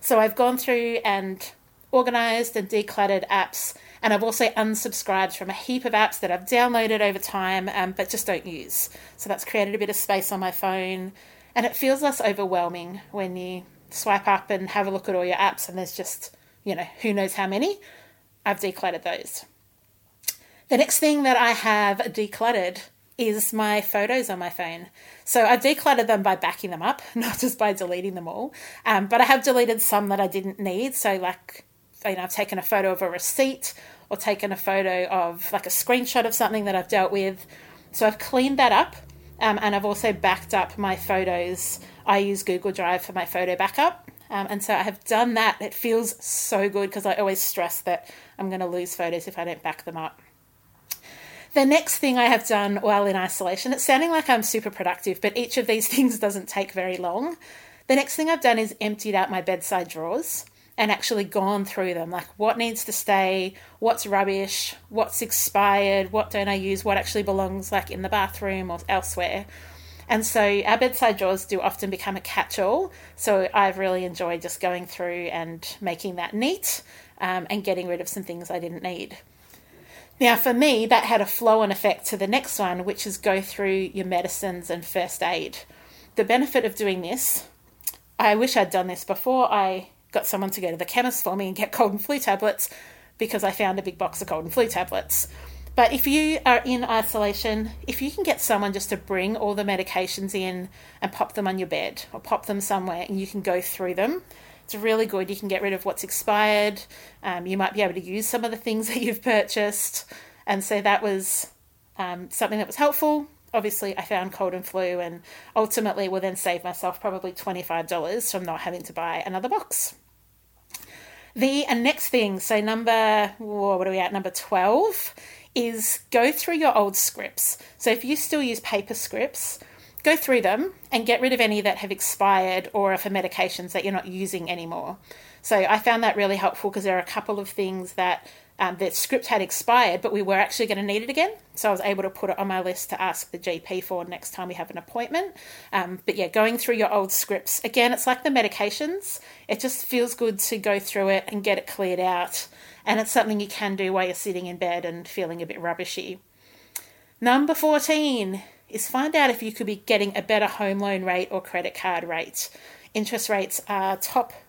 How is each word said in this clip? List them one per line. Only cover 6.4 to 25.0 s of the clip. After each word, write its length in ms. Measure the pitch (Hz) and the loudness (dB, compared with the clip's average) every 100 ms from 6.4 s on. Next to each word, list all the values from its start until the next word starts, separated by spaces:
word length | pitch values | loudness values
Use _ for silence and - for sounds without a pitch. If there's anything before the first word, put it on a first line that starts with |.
downloaded 560 | 185 240 247 233 220 214 | 0 4 4 4 2 2
over 180 | 208 196 | 2 0
time, 520 | - 202 185 190 185 | -4 -4 0 0 -2
um, 220 | - 185 | -2 -2
but 180 | 190 185 | -2 -4
just 160 | 226 - | -4 -2
don't 180 | 175 | -4
use. 460 | 185 160 - - - - - - | -4 -12 -6 -4 -4 -8 -20 -14
So 120 | - | -6
that's 180 | 196 - | -6 -2
created 280 | 220 202 | 0 0
a 40 | 202 | 0
bit 100 | 202 | -2
of 80 | 202 | -2
space 340 | - 196 185 | 0 0 0
on 100 | 190 | -2
my 100 | 190 | -4
phone. 600 | 185 190 190 185 190 185 - - - - | -2 -2 -2 -2 -4 -8 -12 -20 -20 -4
And 100 | - | 0
it 100 | 233 | 0
feels 280 | - 262 269 | 0 2 4
less 180 | 294 269 | 2 2
overwhelming 800 | 220 202 196 185 175 175 170 190 - | 0 0 0 2 0 -4 -10 -12 -10
when 220 | 202 190 180 | -6 -6 -6
you 260 | 180 185 175 - _ | -8 -10 -12 -20 _
swipe 400 | - - 202 202 | -6 2 2 4
up 220 | 196 - | 2 2
and 180 | 196 185 | -4 0
have 180 | 208 196 | 0 0
a 40 | |
look 180 | 190 185 | -2 -2
at 60 | |
all 100 | 185 | 0
your 120 | 180 180 | 0 2
apps 340 | 196 - - | 2 0 -8
and 80 | 180 | -6
there's 180 | 180 - | -8 -8
just, 400 | 180 - - _ _ _ | -8 -8 -12 _ _ _
you 100 | - | -6
know, 120 | 170 175 - | -6 -6 -4
who 140 | 226 | -2
knows 180 | 202 190 | 0 0
how 140 | 190 190 | -2 -2
many. 320 | 196 320 403 - - - _ _ _ | 0 0 -2 -10 -20 -20 _ _ _
I've 160 | - 202 | -2 -2
decluttered 440 | 196 180 190 170 | -4 -4 -4 -4
those. 420 | 180 175 - - - _ _ _ _ _ _ _ - - - - _ | -6 -8 -8 -14 -14 _ _ _ _ _ _ _ -8 -8 -16 -20 _
The 80 | 254 | 4
next 220 | 311 - | 4 4
thing 240 | 302 294 | 4 4
that 160 | 269 240 | 6 6
I 140 | 233 | 6
have 460 | 226 226 208 202 196 220 | 4 2 4 4 2 -2
decluttered 680 | 202 208 - 233 233 180 180 - _ _ - | -2 -4 0 0 2 0 -4 -16 _ _ -2
is 380 | 233 208 208 | 0 2 0
my 260 | 214 214 208 | 0 0 0
photos 480 | 202 208 208 262 247 | 0 0 2 0 0
on 100 | 185 | -4
my 120 | 175 | -6
phone. 380 | - 175 170 180 _ | -6 -8 -8 -16 _